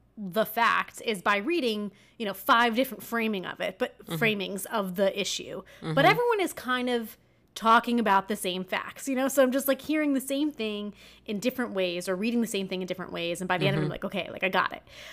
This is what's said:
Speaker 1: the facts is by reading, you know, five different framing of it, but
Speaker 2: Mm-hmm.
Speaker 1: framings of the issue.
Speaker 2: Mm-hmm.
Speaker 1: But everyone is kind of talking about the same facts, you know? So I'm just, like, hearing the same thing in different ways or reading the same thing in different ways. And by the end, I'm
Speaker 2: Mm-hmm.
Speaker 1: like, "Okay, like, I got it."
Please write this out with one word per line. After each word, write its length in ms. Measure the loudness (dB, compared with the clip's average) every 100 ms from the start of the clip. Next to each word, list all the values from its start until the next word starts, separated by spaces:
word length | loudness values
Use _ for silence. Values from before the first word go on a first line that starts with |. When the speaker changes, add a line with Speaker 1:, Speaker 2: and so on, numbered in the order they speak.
| _ -12
Speaker 1:
the 300 | -4 -2 0
facts 560 | 2 4 4 0 -6
is 220 | -4 -2
by 140 | 0 0
reading, 540 | 0 0 0 -2 -6 -10 _ -8
you 60 | -8
know, 80 | -4
five 400 | 4 6 6 4
different 260 | 0 -2
framing 440 | -6 -2 -2 -2 -6
of 120 | -6
it, 200 | -6 -4
but 180 | -6 -6 -8
Speaker 2:
Mm-hmm. 180 | 0
Speaker 1:
framings 440 | 0 0 -4 -6 -4
of 280 | -4 -2 0
the 240 | 0 0
issue. 440 | -4 -4 -8 -12 -14 -12
Speaker 2:
Mm-hmm. 140 | -2 4
Speaker 1:
But 100 | 6
everyone 340 | 6 4 2
is 140 | 0
kind 380 | -4 -4 -2 0
of 260 | -2 -4 -14 _ _ _ 0
talking 440 | 6 6 6 2
about 280 | 4 4 2
the 80 | -4
same 280 | -4 -4
facts, 440 | -4 -4 -6 -8 -4
you 80 | -2
know? 120 | 0
So 140 | 4
I'm 100 | 4
just, 160 | 4 0
like, 140 | -2
hearing 320 | 0 0 2
the 80 | 0
same 300 | 0 -2 -2
thing 420 | -2 -4 -4 -8 -12 -20 -16 -8
in 140 | -4
different 320 | -2 -2 -2
ways 360 | 0 0 0 -2
or 80 | 0
reading 260 | 0 0
the 60 | 0
same 200 | -2 -2
thing 140 | -4
in 60 | -4
different 240 | -6 -6
ways. 300 | -4 -4 -2
And 60 | 0
by 100 | 2
the 80 | 2
end, 80 | 2
I'm 60 |
Speaker 2:
Mm-hmm. 80 | 0
Speaker 1:
like, 140 | -4 -6
"Okay, 240 | -6 -6
like, 120 | -2
I 60 | 0
got 240 | 2 0
it." 100 | -2 -14 -20 -18